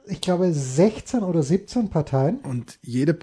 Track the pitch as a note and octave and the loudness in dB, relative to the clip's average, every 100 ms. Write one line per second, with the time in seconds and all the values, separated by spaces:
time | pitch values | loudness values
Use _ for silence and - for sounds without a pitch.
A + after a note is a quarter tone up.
0 | - F#3+ - F3 F#3 D3+ C3 C3+ G#3 G#3+ | -12 -6 -2 2 2 0 -2 4 4 2
1 | - B3 F#3 E3 C3 F#3 - B3 G#3+ D#3+ | -4 -2 0 0 2 0 0 -2 0 -2
2 | D3 C3+ C#3+ C4 C#3+ B2 - - C3+ B2 | 0 2 2 0 -4 -6 -8 -14 -6 0
3 | C#3+ E3 | 2 0